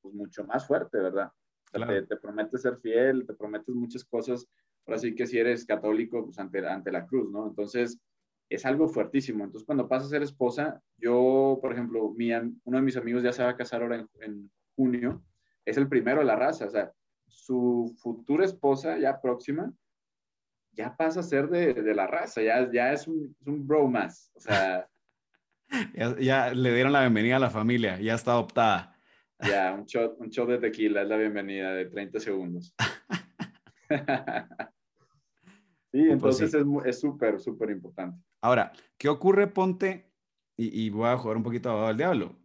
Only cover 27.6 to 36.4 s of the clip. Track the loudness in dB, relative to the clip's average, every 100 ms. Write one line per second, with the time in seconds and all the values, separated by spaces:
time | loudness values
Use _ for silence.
27.6 | 2 2 0 -2 -2 0 2 2 2 2
28.6 | 4 4 -4 _ _ _ _ _ 0 2
29.6 | 2 -2 -4 -2 -2 -2 -6 -2 0 2
30.6 | 0 0 2 2 0 0 0 -2 -6 -6
31.6 | -4 -4 -4 -8 -6 -6 -4 -4 -4 -8
32.6 | -10 -4 -4 -4 -10 -10 -10 -14 -14 _
33.6 | _ _ _ -4 0 -4 -2 -8 -8 -14
34.6 | -14 _ _ _ _ _ _ _ _ _
35.6 | _ _ _ 4 4 6 4 4